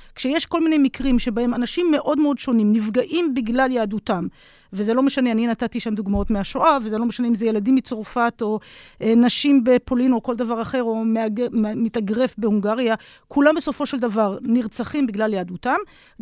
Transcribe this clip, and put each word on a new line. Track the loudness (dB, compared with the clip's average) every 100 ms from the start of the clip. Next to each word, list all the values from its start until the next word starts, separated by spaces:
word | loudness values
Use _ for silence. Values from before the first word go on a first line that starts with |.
| -20
כשיש | -6 -2 -2 -2
כל | 0
מיני | 2 4
מקרים | 2 0 0 2
שבהם | 0 -2 -2
אנשים | -2 -4 0 2
מאוד | 2 2 2
מאוד | 2 0
שונים | 0 2 4
נפגעים | 2 2 -2 0 -2 0
בגלל | -2 -2 0 0
יהדותם, | 0 -2 -4 -4 -2 -4 -10 -20 -20 _
וזה | -4 0
לא | 2
משנה, | 2 2 0
אני | 2 0
נתתי | -2 -4 -4
שם | -4
דוגמאות | -4 -2 -2 0
מהשואה, | -2 -2 0 2 2
וזה | 0 -2
לא | -2
משנה | -2 -2
אם |
זה | 0 0
ילדים | 0 2
מצרפת | 0 0 -8 -6 -2 -2 -2
או, | -4 -4 -8 -20 -20 _
אה, | 2 4
נשים | 4 2 4 4
בפולין | 4 2 2 0 2
או | 0
כל | -2 -4
דבר | -4 -4
אחר, | -2 -2
או | -2 -2
מהג-, | 0 0 -2 -2 -2
מה-, | -2 -2
מתאגרף | -2 -2 -2 -2 0 -2 -2
בהונגריה, | 0 0 0 0 0 -2 -6 -20 _
כולם | 4 4
בסופו | 4 -2 -4 -4
של | -2
דבר | -2 0 0 -2
נרצחים | 0 0 0 -6 -6 -2 -2
בגלל | 0 -2
יהדותם. | -2 -4 -6 -2 -2 -4 -16 _ -2